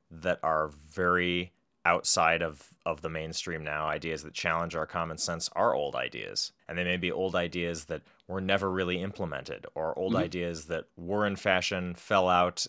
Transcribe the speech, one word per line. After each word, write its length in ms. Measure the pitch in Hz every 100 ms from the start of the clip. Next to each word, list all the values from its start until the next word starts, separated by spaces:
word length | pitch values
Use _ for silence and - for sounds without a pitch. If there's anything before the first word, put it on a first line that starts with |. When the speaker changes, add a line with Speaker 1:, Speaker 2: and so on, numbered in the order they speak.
| -
Speaker 1:
that 300 | 82 90 -
are 260 | 78 78 76
very 840 | 73 76 - 90 90 87 87 90 _ _ _
outside 580 | 85 87 - - 82 85
of, 320 | 82 73 - -
of 180 | 85 78
the 80 | 80
mainstream 520 | 80 80 82 - 80
now, 240 | 76 76 78
ideas 360 | 76 80 76
that 100 | 76
challenge 420 | - 87 82 85
our 120 | 82 76
common 320 | 87 82 85
sense, 320 | - 85 -
are 200 | - 113
old 200 | 69 71
ideas. 560 | 62 64 60 50 50 - _ -
And 120 | 85
they 40 |
may 140 | 90 90
be 160 | 87
old 240 | 85 95 90
ideas 480 | 87 90 85 82
that 180 | - 78 - _ -
were 140 | 95
never 300 | 95 98 98
really 320 | 92 90 90
implemented, 640 | 95 - 87 69 65 58 -
or 220 | - 80 -
old 180 | 95
Speaker 2:
Mm-hmm. 100 | 98
Speaker 1:
ideas 400 | 87 90 87 82
that 220 | 80 82 - -
were 300 | 87 104 101
in 100 | 95
fashion, 580 | 104 90 - 95 90
fell 340 | 85 - 98 92
out, 380 | 90 90 -